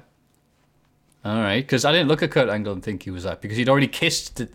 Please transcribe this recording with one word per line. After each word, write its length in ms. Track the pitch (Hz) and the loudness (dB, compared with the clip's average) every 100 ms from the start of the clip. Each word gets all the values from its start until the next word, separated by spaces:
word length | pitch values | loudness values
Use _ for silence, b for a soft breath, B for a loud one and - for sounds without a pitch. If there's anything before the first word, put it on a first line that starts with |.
| _ _ _ _ _ _ _ _ _ _ _ _ | _ _ _ _ _ _ _ _ _ _ _ _
All 180 | 104 110 | -6 -2
right, 260 | 104 107 139 | 0 0 0
'cause 160 | 127 | 2
I 80 | 143 | 4
didn't 160 | 165 143 | 2 4
look 140 | 156 | 2
at 80 | 160 | 2
Kurt 160 | 151 120 | 2 2
Angle 240 | 104 101 | 0 -4
and 100 | 95 | -6
think 220 | 110 101 | -6 -8
he 60 | - | -8
was 120 | 92 | -8
that, 180 | 92 82 | -6 -6
because 160 | 104 110 | -6 0
he'd 120 | 123 | 4
already 200 | 135 139 | 4 4
kissed 520 | - 165 - - - 117 | 0 -2 -2 -6 -10 -10